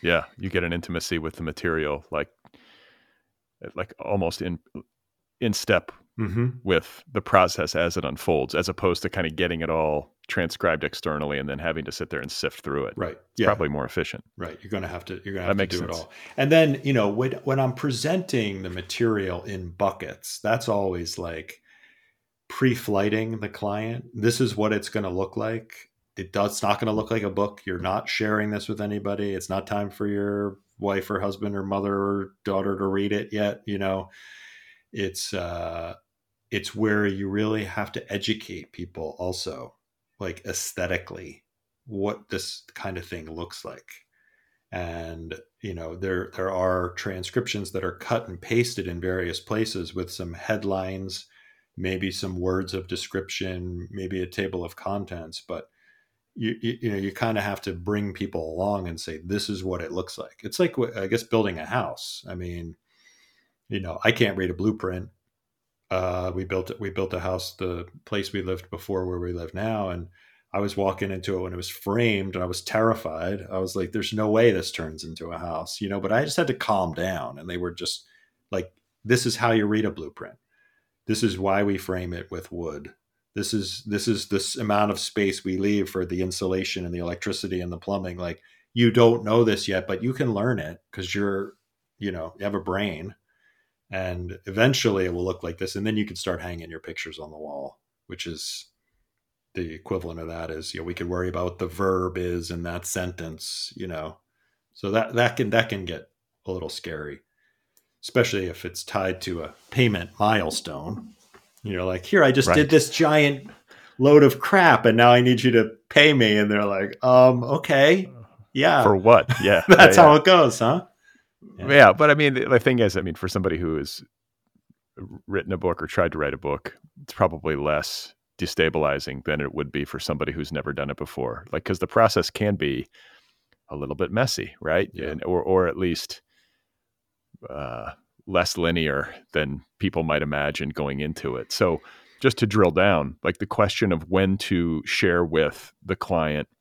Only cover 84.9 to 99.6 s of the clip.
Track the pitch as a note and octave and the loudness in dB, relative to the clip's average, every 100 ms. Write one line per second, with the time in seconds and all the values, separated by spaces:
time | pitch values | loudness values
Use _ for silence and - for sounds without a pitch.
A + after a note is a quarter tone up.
84.9 | G2+ - - G2+ F#2+ G2 F#2 G2+ G#2 F#2+ | 0 -4 0 0 -2 -4 -2 0 0 0
85.9 | F#2+ F2 F2+ F#2 F2+ F#2 F#2 F#2+ F#2+ F2+ | -4 -4 -4 -4 -4 -2 -2 -4 -6 -6
86.9 | F2 F2 F2 - F#2 F#2+ F#2 F2+ F2 - | -6 -6 -6 -6 -6 -4 -4 -6 -8 -4
87.9 | G2 F#2 F2+ F2 D#2+ _ _ _ A#2+ A#2 | -4 -4 -8 -8 -10 _ _ _ 4 4
88.9 | A2+ A#2 A#2 G#2+ A2+ A2+ G2+ - F#2+ F#2 | 8 6 6 2 4 4 2 0 -4 -2
89.9 | G2 B2 C3 C3+ G2+ A2+ A2+ D#2 F2 _ | -4 -4 -2 -2 0 0 -2 -6 -12 _
90.9 | - F2+ G2 G2+ G2 G2 - _ _ _ | -10 -6 -2 -2 -2 -6 -12 _ _ _
91.9 | _ G2+ F2+ D#2+ - G2+ G2+ F2 F#2 G2+ | _ -8 -6 -10 -8 -6 -4 -4 -2 -2
92.9 | D#2+ F2+ - _ _ _ _ _ _ _ | -6 -12 -16 _ _ _ _ _ _ _
93.9 | F#2+ F#2 F2+ F2+ F#2+ - F#2+ B2 C3 A#2 | -6 -6 -6 -8 -12 -8 2 4 4 2
94.9 | G2 F#2 F2 F2+ F2+ F2 E2+ F#2+ G2+ G#2+ | 2 0 0 -4 -4 -8 -8 -8 -4 -2
95.9 | G#2+ G#2 E2+ - E2+ F2 F2 E2 D#2+ - | -2 -4 -6 -6 -6 -6 -10 -12 -14 -14
96.9 | E2 E2 D#2 D#2 D#2 D2+ C#2 C#2 - _ | -12 -12 -12 -16 -14 -14 -12 -12 -16 _
97.9 | _ _ F2+ F2 D#2+ - - - _ _ | _ _ -12 -10 -10 -10 -12 -16 _ _
98.9 | _ _ _ _ _ _ - | _ _ _ _ _ _ -10